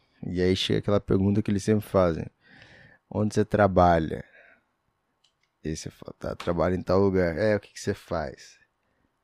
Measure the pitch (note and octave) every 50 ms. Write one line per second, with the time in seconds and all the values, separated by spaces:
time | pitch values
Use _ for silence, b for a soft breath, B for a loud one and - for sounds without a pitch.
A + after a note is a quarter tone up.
0 | _ _ _ - - - F2+ F2 F2+ F#2 F#2+ - - - A2 G#2+ - - G2+ G2+
1 | - - G#2+ G2+ F#2+ G2+ G2+ G#2+ G#2 - G#2 G2 - - A2 G#2 - - - G2
2 | F#2 F2 E2 D#2 D#2+ - _ b b b b b b b b b b b b b
3 | b - - G#2 G#2 G#2 - G#2+ G#2 - - G#2 G#2 G2 F#2+ F#2 F2+ F2 E2+ E2
4 | D#2+ - - - - b b b b b b b b b b b _ _ _ _
5 | _ _ _ _ _ _ _ _ _ _ _ _ - D2+ D#2 - - - - -
6 | - - - _ - - - - - - F2 E2 D#2 F2 F#2 F2+ E2+ - F#2 F#2+
7 | G2 G2 F#2 F#2 F2+ E2+ D#2+ D2+ G#2+ A2 G#2+ G2+ - - - - - - G2+ -
8 | - - F#2+ E2 D#2 C#2+ - - - - - _ _ _ _ _ _ _ _ _
9 | _ _ _ _